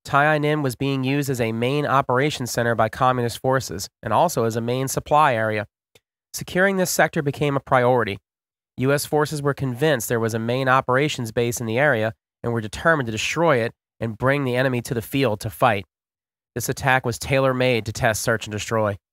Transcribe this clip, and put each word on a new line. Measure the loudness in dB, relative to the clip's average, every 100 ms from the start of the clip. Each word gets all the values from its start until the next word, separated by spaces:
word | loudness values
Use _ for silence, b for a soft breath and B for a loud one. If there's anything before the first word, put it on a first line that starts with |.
Thi | -2 2
Ai | 4 2
Ninh | 2 0
was | -2 -2
being | -2 0
used | 0 0 0
as | 0
a | 0
main | 0 0 0
operations | 0 0 2 2 0 -2 -4
center | -2 0 2
by | 0
communist | 2 0 2 -2 -2
forces | -2 0 -2 -8 -10 _
and | -2
also | 2 2 0
as | -2
a | -2
main | -2 -2 -4
supply | -4 0 4 4
area. | 2 0 -2 -6 _ _ _ _ _ _
Securing | -12 -4 0 2 2
this | 0
sector | 2 0 0
became | -4 -2 -2 -2
a |
priority. | 2 4 4 2 0 -4 _ _ _ _ _ -4
U | 0
S | 0
forces | 0 0 0 -2
were | -2
convinced | -2 -4 0 0 0 0
there | 0
was | 0
a | -2
main | -2 0 2
operations | 2 4 2 0 -2 -4
base | -2 -2 -2
in | -2
the | 2
area | 2 2 0 -6 _ _
and | -6
were | -4
determined | -6 -2 0 2 0
to |
destroy | -4 -4 0 2 2
it | 0 -6 _ -8
and | -8 -2
bring | 0 0
the | 0 0
enemy | 0 0
to | -2
the | -6
field | -2 0 0 0
to | -6
fight. | 0 2 2 -4 _ _ _ _ _ _
This | -6 -6
attack | -2 2 2
was | 0 -6
tailor-made | 0 2 2 2 2 0 -2
to |
test | -2 0 0
search | 0 -2 -4
and |
destroy. | -8 -4 -2 -2 -4 _